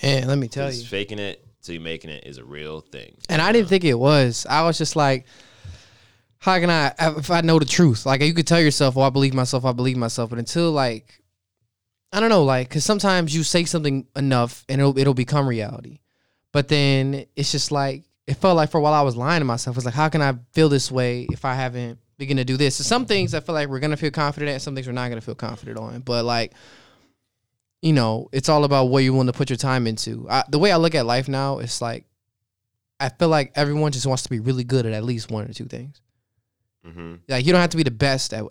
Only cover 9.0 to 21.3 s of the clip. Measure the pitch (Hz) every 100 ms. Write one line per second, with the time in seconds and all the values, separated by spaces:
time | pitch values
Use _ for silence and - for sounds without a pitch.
9 | 135 135 135 131 127 131 131 120 127 127
10 | 117 127 113 120 117 170 170 147 127 110
11 | - _ _ _ _ _ _ _ _ _
12 | _ 196 226 196 139 127 127 156 - 208
13 | 202 180 160 160 151 175 165 170 147 135
14 | - 131 135 127 120 - - 135 139 135
15 | 139 127 127 147 135 113 104 - 123 143
16 | _ _ _ _ _ 143 135 147 139 135
17 | 135 139 - - 143 143 - 143 139 135
18 | - _ - 135 190 170 147 160 151 151
19 | 139 117 135 170 131 117 127 123 120 131
20 | 156 156 139 123 - 160 156 139 - 127
21 | 123 123 123